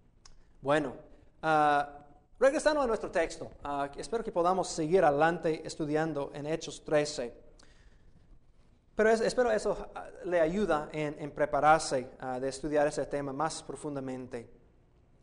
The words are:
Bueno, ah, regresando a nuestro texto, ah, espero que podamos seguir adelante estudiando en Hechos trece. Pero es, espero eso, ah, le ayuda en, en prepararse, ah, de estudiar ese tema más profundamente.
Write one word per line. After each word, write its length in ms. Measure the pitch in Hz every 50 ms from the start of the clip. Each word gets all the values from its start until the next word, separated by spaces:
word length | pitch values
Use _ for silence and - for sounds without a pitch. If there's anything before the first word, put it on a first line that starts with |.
| _ _ _ _ _ - - - - _ _ -
Bueno, 320 | - 135 147 156 147 127 110 - - - - - - - _ _ -
ah, 600 | 160 156 151 151 147 147 143 143 - - - - - - - _ _ - -
regresando 420 | 240 269 294 294 - 294 311 294
a 60 | 269
nuestro 240 | 233 226 214 - 156
texto, 400 | - 180 165 156 - - 127 - - - -
ah, 260 | 143 143 143 143 139 -
espero 260 | - 156 - 226 233 220
que 80 | 214
podamos 380 | - 175 170 175 185 185 165 -
seguir 340 | - - 156 151 175 190 170
adelante 580 | 151 143 143 156 165 175 170 170 165 156 - -
estudiando 640 | - - - 160 147 151 151 160 165 151 143 139 - -
en 140 | 151 139
Hechos 360 | 147 160 160 - 151 - - -
trece. 480 | - 156 151 147 - - - 123 117 - - - - - - - - - - - - - - - - - - - - - - - - _ - - _ _ _ _ _ _
Pero 140 | - 214 220
es, 100 | 226 220
espero 320 | 226 190 - 262 247 240
eso, 380 | 214 208 - 208 170 - 196 - -
ah, 140 | 180 175 - - - -
le 160 | 170 175 170
ayuda 480 | 160 156 175 208 208 165 160 147 151 151 -
en, 240 | 151 151 147 151 -
en 120 | 156 143
prepararse, 800 | - - 147 143 - 139 139 151 160 160 - - 147 131 123 - - -
ah, 200 | - 127 - -
de 80 | 131
estudiar 400 | 135 131 - - 156 147 147 143
ese 180 | 151 147 156 135
tema 280 | 131 - 143 143 139 135
más 280 | 143 156 160 - -
profundamente. 920 | - - 143 135 - 151 143 139 131 131 127 127 127 123 127 120 113 - - - _ _ _ _ _ _ _ _ _ _ _ _